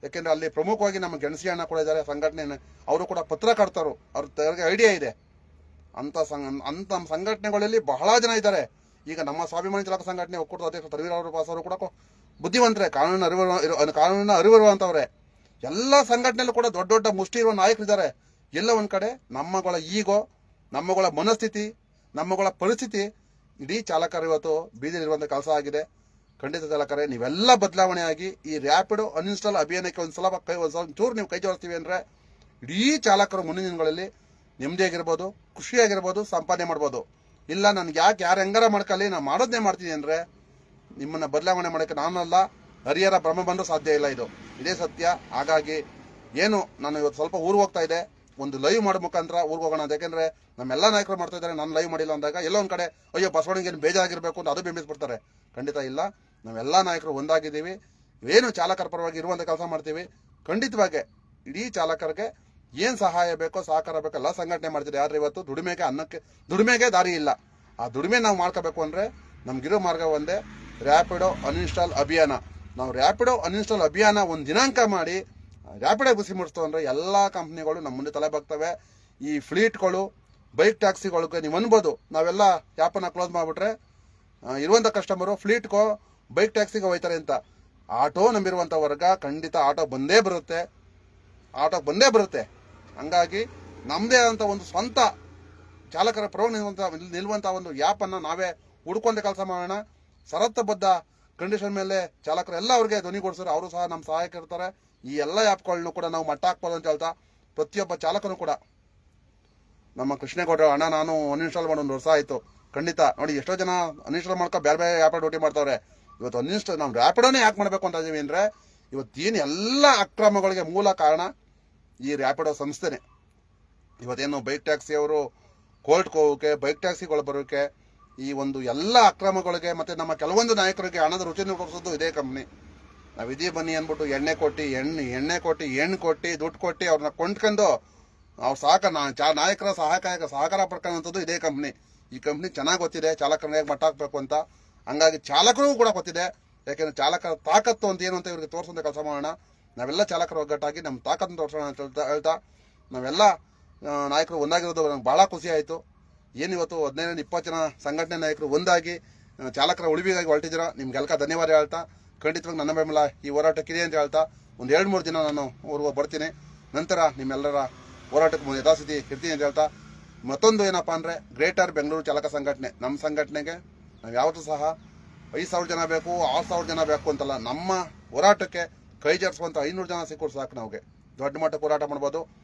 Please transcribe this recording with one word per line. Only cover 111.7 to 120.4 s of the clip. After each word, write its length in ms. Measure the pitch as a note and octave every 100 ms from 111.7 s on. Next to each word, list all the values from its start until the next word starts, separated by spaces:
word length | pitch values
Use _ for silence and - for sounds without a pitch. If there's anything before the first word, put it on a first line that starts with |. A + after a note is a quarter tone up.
| D#3
ಒಂದು 140 | D3
ವರ್ಷ 140 | C3+ D#3+
ಆಯ್ತು." 320 | D#3 C#3+ B2+ - _ _
ಖಂಡಿತ 260 | C#3 E3 E3
ನೋಡಿ, 320 | C#3+ - D3+
ಎಷ್ಟೋ 220 | C#3+ C3 F#3
ಜನ 140 | F#3
ಅನ್‌ಇನ್‌ಸ್ಟಾಲ್ 680 | F3+ E3 D3+ - D#3+ F3 F#3
ಮಾಡ್ಕೊ 220 | F3 F3
ಬೇರೆ 180 | D3 D#3
ಬೇರೆ 240 | E3+ E3+
ಆ್ಯಪಲ್ಲಿ 180 | D#3+ E3
ಡ್ಯೂಟಿ 180 | D#3+ D#3+
ಮಾಡ್ತಾವ್ರೆ. 580 | D#3 D3 C#3+ B2+ _ _ _ -
ಇವತ್ತು 180 | A2+ A#2+
ಅನ್‌ಇನ್‌ಸ್ಟಾಲ್ 400 | C3+ G3+ - E3
ನಾವು 140 | C#3+
ರ್ಯಾಪಿಡೋನೇ 460 | A#2 C3 A#3 B3 C4
ಯಾಕೆ 220 | A3 G3+
ಮಾಡ್ಬೇಕು 260 | G#3 F#3+ F#3+
ಅಂತ 80 | E3
ಇದೀವಿ 240 | D#3+ D#3
ಅಂದ್ರೆ 340 | C#3+ E3 G#3 - _ _ _
ಇವತ್ತೇನು 440 | C3+ B2 C3 F3 A3
ಎಲ್ಲ 480 | C#3+ D#3+ G#3+ C4+ C#4+ B3+
ಅಕ್ರಮಗಳಿಗೆ 640 | G3+ - G#3+ G#3